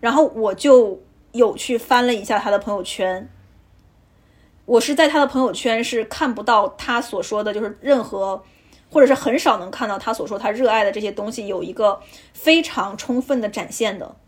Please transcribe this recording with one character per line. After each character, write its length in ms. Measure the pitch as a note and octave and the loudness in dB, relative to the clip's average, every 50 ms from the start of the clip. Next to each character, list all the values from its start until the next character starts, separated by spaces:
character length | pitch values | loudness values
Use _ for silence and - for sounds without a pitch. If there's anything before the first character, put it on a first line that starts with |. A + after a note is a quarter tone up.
然 120 | - A#3 B3 | -2 0 4
后 140 | C#4+ D#4 C4+ - | 4 4 4 2
我 180 | A3+ A3 G#3 F#3+ | -2 -4 -4 -4
就 480 | F3+ - C#4+ C4+ B3+ A#3 G3+ F#3+ - - _ _ _ _ _ | 0 4 6 8 8 8 4 -2 -8 -14 _ _ _ _ _
有 260 | _ A#3 A#3+ G#3+ - | _ 2 2 2 2
去 220 | - - - B3+ A#3 | -4 -6 -4 -4 -4
翻 260 | A#3 - C4 B3 B3 | 0 2 2 2 2
了 80 | B3 A#3+ | 2 -2
一 120 | G#3+ G3 | -2 -4
下 120 | - A#3 | -2 -4
他 140 | G3+ - G#3+ | -2 0 0
的 80 | G3+ G3+ | -2 -2
朋 160 | G3 A3+ G#3 | -2 -4 -6
友 80 | G3+ F#3 | -6 -6
圈， 480 | - - - G3+ F#3 F#3 F#3 G3 - - - _ _ _ _ _ _ _ _ _ _ _ _ _ _ _ _ _ _ _ _ _ _ _ _ _ | -10 -8 -6 -4 -4 -4 -6 -10 -14 -20 -20 _ _ _ _ _ _ _ _ _ _ _ _ _ _ _ _ _ _ _ _ _ _ _ _ _
我 160 | - A#3+ A3+ | 2 2 2
是 120 | A#3 - D4 | 4 2 2
在 160 | C4 D#4+ D4 | 2 2 4
他 120 | D4 D#4 | 4 2
的 60 | C#4+ | 2
朋 140 | C#4 - C4 | 2 2 0
友 120 | C4 A#3+ F3 | -2 0 -2
圈 300 | - - B3+ A3+ A3+ A#3 | -2 -2 -2 0 0 -2
是 220 | A#3 - A#3 A3 | -2 -2 -4 -4
看 300 | A3 - - D#4+ C4+ A#3 | -4 -4 -4 -4 -4 -4
不 80 | G#3+ G#3 | -4 0
到 260 | A3+ A#3+ G#3+ G3+ F#3+ - | 2 4 4 4 2 -2
他 240 | - - - B3 A#3+ | -8 -6 -2 -2 -2
所 220 | A#3+ - - F#3+ - | -2 -4 -6 -8 -6
说 220 | - A3 G#3 G#3 | -4 -4 -4 -4
的， 100 | G#3+ G3+ | -4 -4
就 60 | G#3 | -4
是 180 | G#3+ - - - | -6 -8 -8 -8
任 220 | - C4+ C#4+ B3+ G#3+ | 2 2 2 2 2
何， 400 | - - G3 G3 G3 G3 F#3+ - _ _ _ _ _ _ _ _ _ | -4 -4 -4 -4 -4 -4 -8 -10 _ _ _ _ _ _ _ _ _
或 100 | - - | 4 6
者 60 | C#4 | 6
是 80 | B3 C4+ | 6 6
很 240 | - - - A3+ D#4+ | 2 0 -2 -2 2
少 180 | - E4+ A#3 G3 | 2 2 2 0
能 120 | F3+ F#3 | -2 -10
看 180 | F#3+ - A#3+ G#3+ | -8 -6 -6 -6
到 80 | G3+ | -6
他 160 | G3 - - A3+ | -6 -4 -6 -4
所 140 | A3+ - | -4 -6
说 100 | - G#3+ | -8 -8
他 140 | F3+ - G#3 | -6 -4 -4
热 180 | G#3+ A3+ C4 A#3 | -2 0 2 2
爱 140 | G#3+ A3 G#3+ | 2 2 2
的 80 | G3+ | 0
这 100 | G3 G#3+ | -2 -4
些 120 | G#3 G#3 G3+ | -6 -6 -8
东 180 | G#3+ G3+ G#3+ | -6 -8 -8
西 160 | A3+ - G#3+ | -8 -10 -8
有 160 | G3+ G3 F3+ F3 | -8 -6 -8 -8
一 100 | E3 F#3 | -8 -6
个 280 | - A3 G#3 G3 - - - - - - _ _ | 0 0 0 0 0 -8 -20 -20 -20 -20 _ _
非 260 | - - D#4 D#4+ E4 | -4 2 4 4 4
常 360 | D#4+ - - - F#3+ G3 G3 | 4 -2 -4 -4 -6 -6 -6
充 260 | G#3 - - B3 B3 C4 | -12 -8 -4 -4 -4 -2
分 180 | - C#4+ B3+ | -2 -2 -2
的 80 | A3 G#3 | -2 -6
展 220 | G#3 A3+ F3 - | -6 -8 -10 -10
现 260 | G#3+ - A3+ G#3+ G3 | -6 -4 -4 -4 -4
的。 200 | F#3+ - - - _ _ | -6 -12 -14 -16 _ _